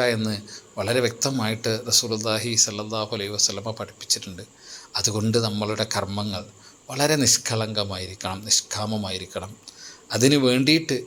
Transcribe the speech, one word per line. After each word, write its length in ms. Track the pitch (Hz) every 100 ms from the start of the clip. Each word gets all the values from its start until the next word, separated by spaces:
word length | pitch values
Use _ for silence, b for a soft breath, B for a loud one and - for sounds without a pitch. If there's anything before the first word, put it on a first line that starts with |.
എന്ന് 300 | 123 113 110 104 - B B -
വളരെ 220 | 98 123
വ്യക്തമായിട്ട് 800 | 117 117 139 131 110 113 117 110 120
റസൂലുള്ളാഹി 680 | 110 120 110 110 110 120
സ്വല്ലല്ലാഹു 560 | 110 - 104 107 110 107
അലൈഹി 160 | 110 101
വസല്ലമ 400 | 104 - 98 110
പഠിപ്പിച്ചിട്ടുണ്ട്. 720 | 107 104 - - 113 107 90 101 - B B B -
അതുകൊണ്ട് 420 | 107 107 110 117
നമ്മളുടെ 480 | 113 104 104 107 107 107
കർമ്മങ്ങൾ 480 | 95 101 104 98 - - B B -
വളരെ 280 | 131 147 156
നിഷ്കളങ്കമായിരിക്കണം, 1300 | 127 - - 113 110 107 98 92 95 95 95 98
നിഷ്കാമമായിരിക്കണം. 1080 | 214 - - - 107 151 98 92 92 - 92 110 - B B B B
അതിനു 240 | 110 127 143
വേണ്ടിയിട്ട് 680 | 127 127 135 160 160 131